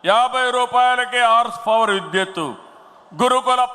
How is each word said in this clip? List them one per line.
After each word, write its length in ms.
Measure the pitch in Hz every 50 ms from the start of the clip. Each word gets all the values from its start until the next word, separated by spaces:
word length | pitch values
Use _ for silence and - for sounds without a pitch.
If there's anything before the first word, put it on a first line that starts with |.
| -
యాభై 460 | 175 202 233 247 254 247 254 254 247
రూపాయలకే 720 | 240 247 247 247 247 247 247 247 247 247 247 226 240 247 240
హార్స్ 360 | 226 226 233 240 226 226 233 -
పవర్ 240 | 214 220 226 226 208
విద్యుత్తు, 640 | 196 196 170 160 165 190 190 190 190 175 156 135 107 - - - - - - - - - - - - 151 240
గురుకుల 420 | 254 254 254 247 247 254 254 247 247